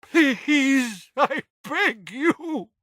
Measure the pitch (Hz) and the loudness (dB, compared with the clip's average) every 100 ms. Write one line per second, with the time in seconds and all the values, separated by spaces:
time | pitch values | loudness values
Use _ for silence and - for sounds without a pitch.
0 | - 339 285 226 - 294 269 269 247 196 | 0 2 4 2 0 2 4 2 0 -8
1 | - - 285 294 - _ - 311 392 226 | -14 -2 0 0 -10 _ -8 -2 -2 -2
2 | 170 220 320 - 330 302 175 _ | -12 -2 -2 -2 -4 -8 -8 _